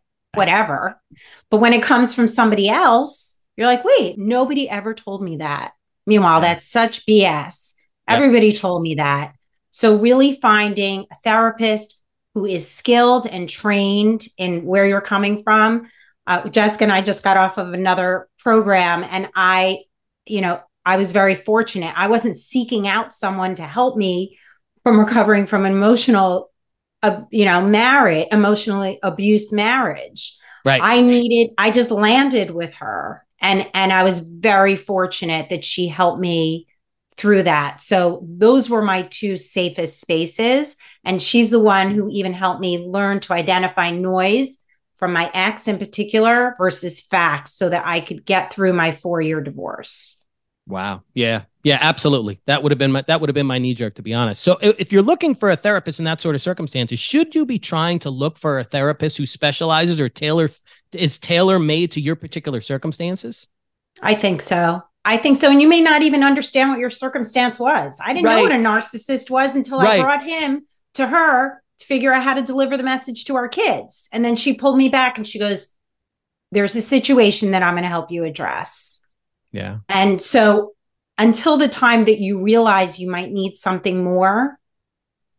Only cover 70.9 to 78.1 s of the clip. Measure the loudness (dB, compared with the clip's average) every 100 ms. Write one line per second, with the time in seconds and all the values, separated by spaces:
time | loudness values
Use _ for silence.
70.9 | -4 0 2 4 2 0 -6 _ -16 -4
71.9 | -2 2 0 0 -2 -2 -2 -2 -2 -2
72.9 | -4 -6 -12 -6 -4 -4 -2 -2 -2 -6
73.9 | -14 -10 -4 -2 -2 -2 -2 0 2 2
74.9 | 2 -2 -4 -10 -6 -4 -6 -10 _ _
75.9 | _ _ _ _ _ _ -2 -2 -2 0
76.9 | 0 4 4 4 2 0 0 0 -2 -4
77.9 | -6 -6